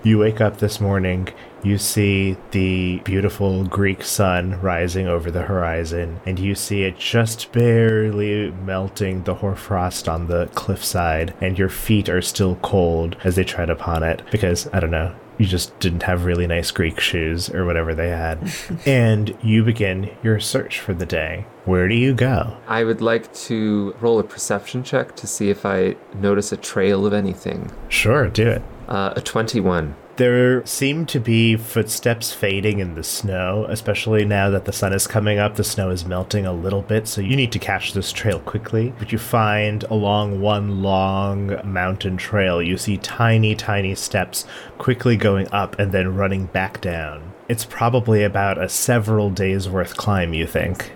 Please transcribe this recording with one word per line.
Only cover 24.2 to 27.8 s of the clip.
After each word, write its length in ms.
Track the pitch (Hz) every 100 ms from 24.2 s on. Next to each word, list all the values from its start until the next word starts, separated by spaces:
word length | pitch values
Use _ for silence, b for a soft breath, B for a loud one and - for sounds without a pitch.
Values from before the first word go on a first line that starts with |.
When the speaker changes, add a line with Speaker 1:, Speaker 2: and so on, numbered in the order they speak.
Speaker 2:
perception 580 | 98 - - 101 - 127
check 360 | 131 135 127 -
to 100 | 110
see 220 | - 101
if 160 | 101 104
I 320 | 98 92 - -
notice 400 | 101 101 101 101
a 40 | 101
trail 480 | - - 95 98 101
of 60 |
anything. 580 | 104 98 - - - - -